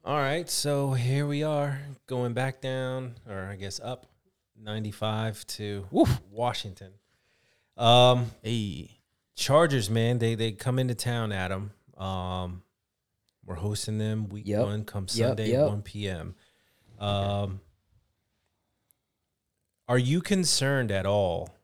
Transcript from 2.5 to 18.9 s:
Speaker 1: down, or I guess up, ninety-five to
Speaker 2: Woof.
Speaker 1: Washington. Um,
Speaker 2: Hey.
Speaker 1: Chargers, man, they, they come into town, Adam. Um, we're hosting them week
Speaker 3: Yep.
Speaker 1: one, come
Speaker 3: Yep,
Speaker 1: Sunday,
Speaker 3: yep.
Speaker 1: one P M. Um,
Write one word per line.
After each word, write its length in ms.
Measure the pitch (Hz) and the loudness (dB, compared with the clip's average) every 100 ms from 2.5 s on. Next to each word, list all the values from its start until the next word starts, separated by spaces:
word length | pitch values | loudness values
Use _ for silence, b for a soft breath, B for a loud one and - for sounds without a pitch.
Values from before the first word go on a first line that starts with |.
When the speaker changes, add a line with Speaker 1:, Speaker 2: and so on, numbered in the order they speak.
| - | -4
Speaker 1:
down, 560 | 131 131 127 131 127 117 117 | -6 -4 -4 -6 -8 -12 -12
or 200 | 98 95 | -10 -8
I 100 | 98 | -8
guess 240 | 95 - | -8 -8
up, 260 | 110 104 - _ _ _ _ - | -8 -10 -14 _ _ _ _ -18
ninety-five 880 | 107 107 107 - 107 110 110 107 - | -8 -6 -6 -4 -2 -2 -2 -6 -12
to 400 | - 104 101 92 | -10 -6 -8 -2
Speaker 2:
Woof. 280 | 151 - 123 98 | 2 4 2 -4
Speaker 1:
Washington. 600 | 104 120 - 104 92 95 101 _ _ _ _ _ _ _ - | -4 -2 -2 -10 -14 -20 -20 _ _ _ _ _ _ _ 2
Um, 540 | 117 123 123 127 117 - | 6 10 8 6 0 -6
Speaker 2:
Hey. 480 | 110 117 104 69 - _ _ _ _ - | -4 -2 -4 -6 -12 _ _ _ _ -6
Speaker 1:
Chargers, 520 | - 143 170 135 98 | 4 6 6 2 2
man, 300 | 113 113 123 | 2 2 2
they, 160 | 113 | 0
they 180 | 110 113 | 0 -2
come 280 | 98 131 127 | -2 -2 0
into 160 | 127 117 | 0 -2
town, 360 | 127 117 110 | -2 -2 -2
Adam. 400 | 98 92 95 101 - _ - | -2 -2 -4 -6 -12 _ -8
Um, 680 | 95 95 90 92 90 90 _ _ _ _ _ _ _ _ - | -6 -4 -4 -4 -6 -10 _ _ _ _ _ _ _ _ -12
we're 80 | |
hosting 460 | 82 104 104 - 110 | -4 -4 -2 -4 -2
them 300 | 107 110 104 | -2 -2 -4
week 180 | 104 101 | -6 -2
Speaker 3:
Yep. 180 | 104 117 | 0 0
Speaker 1:
one, 180 | 107 | -2
come 200 | 104 104 | -6 -6
Speaker 3:
Yep, 240 | 92 113 117 | -4 0 2
Speaker 1:
Sunday, 240 | 107 110 | 2 2
Speaker 3:
yep. 160 | 127 151 | 4 4
Speaker 1:
one 140 | 104 | 2
P 260 | - 104 101 | -6 -6 -6
M. 240 | 87 80 - _ _ _ _ _ - | -6 -10 -14 _ _ _ _ _ -6
Um, 640 | 104 101 101 101 101 95 - _ _ _ _ _ _ _ _ _ _ _ _ | -2 0 0 -2 -4 -6 -14 _ _ _ _ _ _ _ _ _ _ _ _